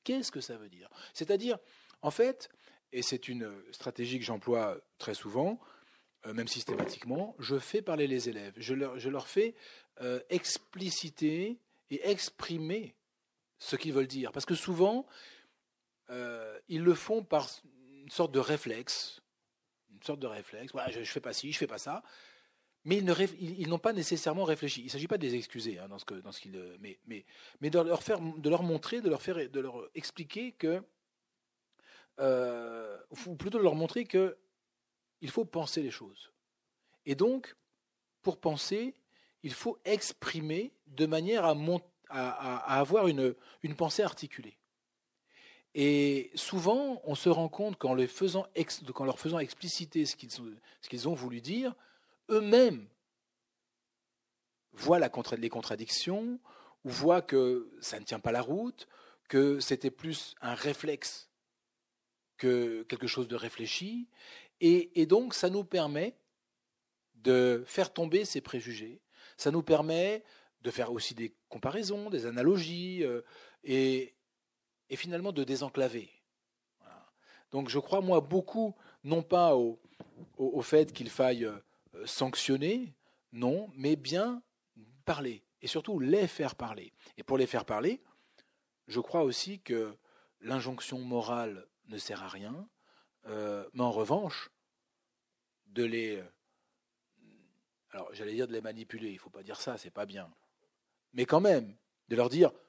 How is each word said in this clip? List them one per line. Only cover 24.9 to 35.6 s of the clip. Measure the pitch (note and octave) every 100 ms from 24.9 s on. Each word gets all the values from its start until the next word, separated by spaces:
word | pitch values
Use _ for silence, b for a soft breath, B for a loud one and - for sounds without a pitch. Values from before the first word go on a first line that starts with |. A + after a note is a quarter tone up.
s'agit | C#3 D#3+
pas | G#3
de | C#3+
les |
excuser, | A#2+ A2+ A#2+ A2 F2+
hein, | G2
dans | G2
ce |
que, | -
dans | G2 F#2+
ce | -
qu'ils, | G2+ F#2+
euh, | F2+ F2+
mais, | G2+ F#2 A2+
mais, | G#2+ B B B -
mais | D3
de | E3+
leur | E3 E3+
faire, | - G3+
de | D#3+ D#3 D3+
leur | E3+
montrer, | F3 D#3 - A#3+
de | G3+
leur | D3
faire, | - E3+ C3
de | C#3
leur | C3 A#2+ -
expliquer | D#3 - - D3+ G#3 B3
que, | - D#3+ F3+ - _ _ _ _ _ _ _ _ _ b b b -
euh, | C3+ B2+ B2 A#2+ A#2 A2+ A2 G#2 - D3 F3+
ou | D#3+
plutôt | G3 A3
de |
leur | F#3
montrer | D#3 D#3+ A#3+
que | A#3 F#3+ F#3+ - _ _ _ _ _ _ _ _
il | C#3+
faut | A3+ G3+
penser | E3